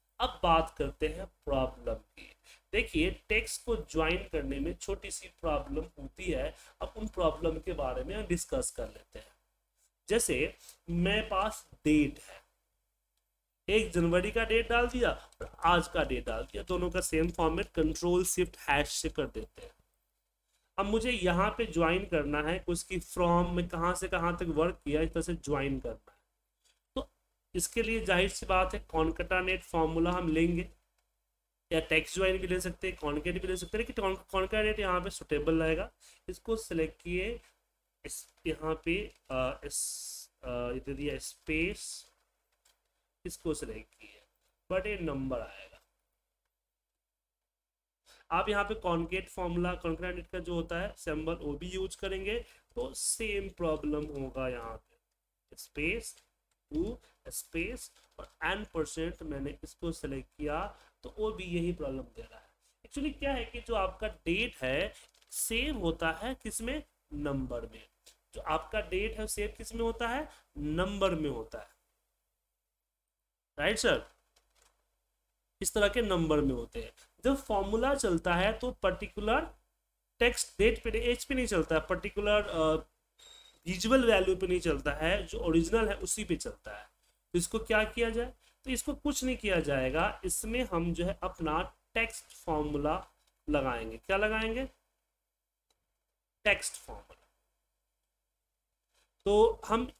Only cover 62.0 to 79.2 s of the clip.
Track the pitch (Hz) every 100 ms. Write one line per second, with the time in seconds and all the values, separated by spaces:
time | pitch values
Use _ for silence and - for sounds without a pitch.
62 | 127 - - - - _ _ _ - -
63 | 285 - 277 262 226 240 - 220 190 -
64 | 214 - - 180 233 - 127 139 202 -
65 | - _ _ - - 226 277 254 170 160
66 | 165 160 226 262 220 - 226 294 - _
67 | _ 147 147 139 127 120 113 - - _
68 | - _ _ - - 156 - 214 202 185
69 | 214 - 214 - 208 - 226 233 226 226
70 | 233 254 311 - _ - 147 160 190 202
71 | 190 165 151 123 110 110 - _ _ _
72 | _ _ _ _ _ _ _ _ _ _
73 | _ _ _ _ _ - 156 214 233 131
74 | - _ _ _ _ _ _ _ _ _
75 | _ _ _ _ _ _ 190 220 202 202
76 | 214 180 160 151 139 123 117 117 110 -
77 | - _ 254 277 - 202 196 220 254 277
78 | 214 170 180 175 196 220 247 254 190 185
79 | 202 -